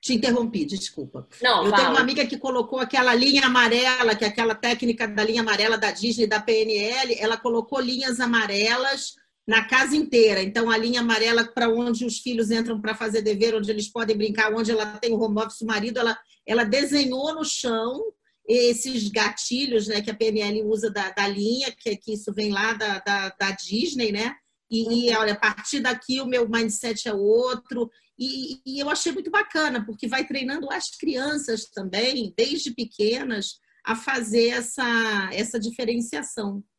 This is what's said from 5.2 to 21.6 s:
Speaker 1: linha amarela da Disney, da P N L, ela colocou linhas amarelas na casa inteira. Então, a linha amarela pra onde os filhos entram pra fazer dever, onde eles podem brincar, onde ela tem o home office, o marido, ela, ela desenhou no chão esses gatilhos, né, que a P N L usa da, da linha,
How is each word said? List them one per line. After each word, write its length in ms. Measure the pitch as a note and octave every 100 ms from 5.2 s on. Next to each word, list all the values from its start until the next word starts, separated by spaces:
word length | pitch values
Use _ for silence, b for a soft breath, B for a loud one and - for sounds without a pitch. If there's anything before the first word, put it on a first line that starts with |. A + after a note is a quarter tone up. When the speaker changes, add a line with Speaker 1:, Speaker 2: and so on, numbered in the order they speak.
Speaker 1:
linha 160 | G#3+ A3+
amarela 360 | A3+ G3+ G#3+ A3
da 140 | G#3+
Disney, 360 | - A3 A3+ G#3+
da 140 | G#3+
P 220 | G#3 A3
N 140 | A3 G#3+
L, 380 | G#3 B3+ C4 G#3+
ela 180 | G#3+ A3+
colocou 440 | B3 A#3 A3+ C4+
linhas 400 | B3 B3+ C4 A#3+
amarelas 960 | B3 A#3 G#3 G3+ G#3+ B3 C4+ C#4 - - b _ -
na 200 | A3 A3
casa 300 | C4 C4+ D4+
inteira. 460 | - A#3+ A3 F#3+
Então, 280 | F#3+ A3 A3+
a 60 | A3
linha 240 | A3+ B3
amarela 440 | A#3 A3 A3+ A#3
pra 240 | A#3 - A#3
onde 360 | A3+ A#3+ A3+
os 140 | A#3+ A3
filhos 320 | - A#3 G#3+
entram 300 | A3+ A#3 A3
pra 140 | G#3+
fazer 280 | G#3+ A3 A3
dever, 320 | G#3+ G#3 A#3
onde 160 | A3 G#3
eles 180 | G#3+ G#3
podem 280 | A#3 A3 G#3+
brincar, 360 | G#3+ G#3+ G#3+
onde 160 | A3 A3
ela 280 | A3 G#3+ -
tem 140 | A#3+
o 80 | A3
home 200 | A3 G#3
office, 220 | A3 -
o 40 | A3
marido, 320 | G#3+ A3 A#3+
ela, 200 | A#3 A3 B B -
ela 180 | A3
desenhou 720 | A3 B3+ C#4+ C#4+ C4 B3+ D4
no 100 | D#4+
chão 680 | D#4 - B3 A3+ A3+ C4+ A4 - _ _ -
esses 640 | A#3+ A#3+ A#3 C4 B3+ G3+
gatilhos, 800 | G#3+ G#3+ - - A#3+ C#4 A#3 G#3
né, 120 | G#3
que 100 | G#3+
a 40 |
P 120 | G#3+ A3+
N 120 | G#3+
L 220 | G#3 G#3+
usa 280 | G#3+ G#3+ G#3+
da, 200 | G3+ F#3+
da 160 | F#3 G3+
linha, 460 | G3+ G#3 B3